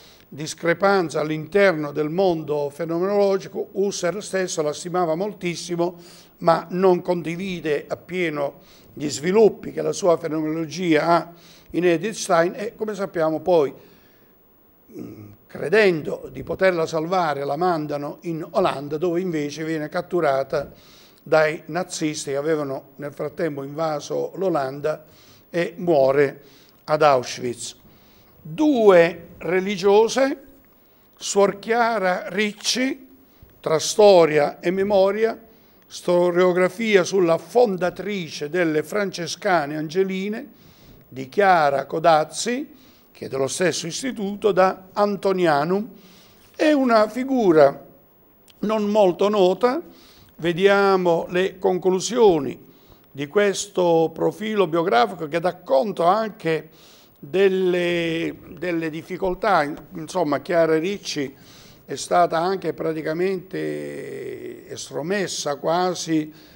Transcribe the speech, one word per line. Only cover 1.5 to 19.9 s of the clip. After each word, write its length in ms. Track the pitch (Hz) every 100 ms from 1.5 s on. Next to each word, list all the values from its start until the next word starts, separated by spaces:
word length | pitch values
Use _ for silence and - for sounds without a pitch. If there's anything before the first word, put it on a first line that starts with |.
| 202 196 160 147
del 180 | 147 151
mondo 600 | 170 196 165 147 147 143
fenomenologico. 1000 | - 165 170 185 202 202 196 156 - -
Husserl 500 | 202 202 - 175 190
stesso 400 | 196 190 185 175
la 120 | 151
stimava 420 | 147 180 175 175 160
moltissimo, 800 | 208 - 175 165 - 170 170 180 - - - -
ma 260 | 170 165 -
non 300 | 180 190 180
condivide 840 | 180 175 165 170 196 175 156 143 -
appieno 720 | - - 180 170 151 139 - - - -
gli 140 | - 147
sviluppi 640 | 135 156 202 214 - 143
che 100 | 143
la 120 | 156
sua 240 | 151 190 165
fenomenologia 880 | 160 156 156 160 160 156 180 147 160
ha 240 | 170 160 - - - -
in 140 | - 180
Edith 300 | 165 202 -
Stein 380 | - 170 170 -
e, 200 | 202 -
come 180 | 214
sappiamo, 460 | 196 196 165 160 156
poi, 340 | 160 175 139 - - _ _ _ _ _ _ _ _ _ _ 220
mm, 340 | 120 110 104 - _
credendo 800 | - 139 208 208 165 165 185 147
di 120 | 127
poterla 420 | 110 165 190 175 160
salvare, 600 | 165 160 185 165 139 143
la 100 | 143
mandano 640 | 180 165 151 147 143 180
in 240 | 175 165 -
Olanda, 480 | 220 175 135 143 151
dove 240 | 175 170
invece 420 | 185 160 143 147
viene 240 | 160 160
catturata 840 | 151